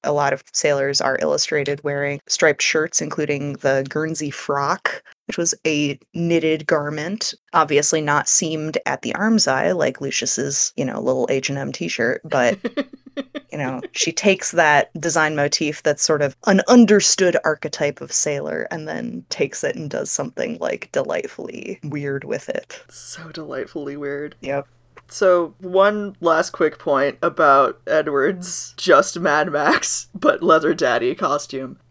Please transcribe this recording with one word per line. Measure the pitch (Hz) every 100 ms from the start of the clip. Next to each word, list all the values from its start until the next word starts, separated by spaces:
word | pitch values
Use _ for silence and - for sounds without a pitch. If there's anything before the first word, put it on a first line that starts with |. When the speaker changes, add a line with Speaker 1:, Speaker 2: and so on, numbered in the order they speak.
Speaker 1:
A | 139
lot | 147 139
of | 139 -
sailors | - 151 143 139 139
are | 135 131
illustrated | 156 147 - 151 139 143
wearing | 147 143 143 143 _
striped | - 165 139
shirts, | - 160 160 -
including | 151 - 151 143 143
the | 139 143 135 139
Guernsey | 156 160 160 147
frock, | - - 143 139 185 - - _ _ -
which | -
was | 170 - -
a | 151 147 147 _
knitted | 165 170 170 156 156 151
garment, | 156 147 151 156 214 - - _
obviously | 170 151 143 147 160
not | 147 147 -
seamed | - 156 156 156 - -
at | 135
the | 113 -
arm's | 214 220 220
eye | 131 170
like | 185 147 131
Lucius's, | 139 - - - 143 139 - -
you | 131
know, | 113
little | - 131 123
H | 135 131
and | 139
M | 139
t-shirt, | - 170 - 120 -
but, | 156 135 123 196
Speaker 2:
<laughs> | - - 277 - - - 269 294 _
Speaker 1:
you | 151
know, | 131 131 -
she | - -
takes | 160 202 185 -
that | 165 156 147 - 165
design | 160 160 156 151
motif | 143 - 151 151
that's | 156 147
sort | - 151
of | 143 - -
an | 196 -
understood | 247 214 208 - - 185 160 160
archetype | 151 151 - 147 147
of | 139
sailor | - 151 143 147 - -
and | 165 156
then | 160 60 - -
takes | - 143 -
it | 143 -
and | 151
does | - -
something, | - 143 - 69 78
like, | - - -
delightfully | 139 135 87 - - - - - 165
weird | 151 143 143 139
with | 139 - -
it. | - - - -
Speaker 2:
So | - - - 165
delightfully | 165 151 131 - 165 143 143
weird. | 143 143 147 -
Speaker 1:
Yep. | 131 139 139 _ _ - _
Speaker 2:
So, | - 196 180 165 -
one | 185 185 202 208 202 196
last | 170 160 -
quick | - 156 -
point | - 135 139 -
about | 170 147 151 139 135 - -
Edward's | 151 156 139 143 185 180 - - -
just | 180 147 - 170
Mad | 170 147 151
Max, | 147 151 - - - - 196
but | - -
Leather | 170 160 156
Daddy | 160 135 120 120 -
costume. | 170 143 - 131 131 - _